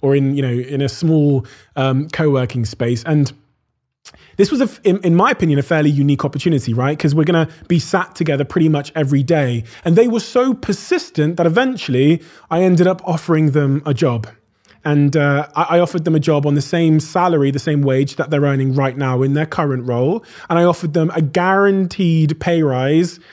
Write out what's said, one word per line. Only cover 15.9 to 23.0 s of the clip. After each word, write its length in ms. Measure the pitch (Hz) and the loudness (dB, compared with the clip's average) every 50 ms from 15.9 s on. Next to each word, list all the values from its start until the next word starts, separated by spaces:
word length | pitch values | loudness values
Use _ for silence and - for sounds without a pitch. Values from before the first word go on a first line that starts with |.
| - 175 156 | -2 -4 -2
them 100 | 170 160 | 0 0
a 60 | 156 | 0
job 260 | 139 165 151 147 143 | 2 2 0 0 0
on 80 | 147 143 | 0 0
the 80 | 147 | 0
same 380 | 139 - 175 170 165 160 156 156 | -2 -2 0 0 2 4 2 2
salary, 500 | 151 - - 180 175 180 160 147 139 139 | 0 0 -2 0 0 2 2 2 2 0
the 80 | 135 131 | 0 -2
same 240 | - 170 147 143 | -2 -2 0 0
wage 320 | 139 135 131 135 143 139 - | 2 2 2 0 0 -2 -4
that 160 | - 139 147 | -6 -4 -2
they're 120 | 151 143 | 0 0
earning 320 | 147 139 139 135 135 135 131 | 0 0 0 0 0 0 0
right 220 | 143 135 135 123 | 0 0 -2 -2
now 260 | 139 139 131 127 127 | -4 -4 -2 0 0
in 120 | 135 139 139 | 0 0 0
their 100 | 151 160 | -2 -2
current 420 | 156 - - 151 143 131 127 120 | -4 -4 -4 -2 -2 -2 -4 -4
role. 380 | 127 120 120 127 151 202 226 - - - - - - | -4 -2 0 0 0 -2 -4 -6 -12 -20 -14 -6 -2
And 80 | 170 | 0
I 60 | 170 | 2
offered 320 | 175 175 165 - 175 156 147 | 4 2 2 0 -2 -4 -2
them 160 | 170 160 170 - | 0 -2 0 0
a 40 | 165 | -2
guaranteed 1160 | 160 135 - 180 180 190 190 196 202 202 196 190 190 175 - - 185 165 160 160 156 147 160 160 | -2 0 0 0 0 2 2 4 4 2 2 2 -2 -4 -2 -2 0 2 2 2 2 0 -2 -2
pay 240 | - 180 170 165 | -2 -2 0 0
rise 560 | 156 139 127 127 131 139 156 165 | 0 0 0 0 0 2 2 2